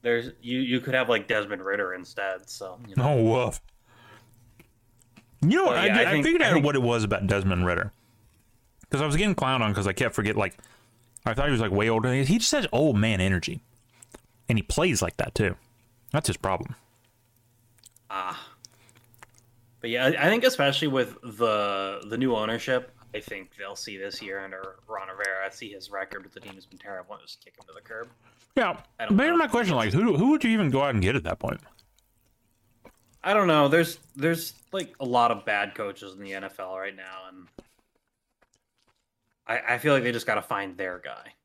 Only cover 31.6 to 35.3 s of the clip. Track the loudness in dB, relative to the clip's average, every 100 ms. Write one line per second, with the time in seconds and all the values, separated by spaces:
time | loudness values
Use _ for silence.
31.6 | -12 _ _ _ _ _ _ _ _ _
32.6 | _ _ -20 _ _ _ 0 2 6 6
33.6 | 6 4 2 -4 _ -4 -2 -2 -6 -14
34.6 | _ -8 -8 -8 -2 2 2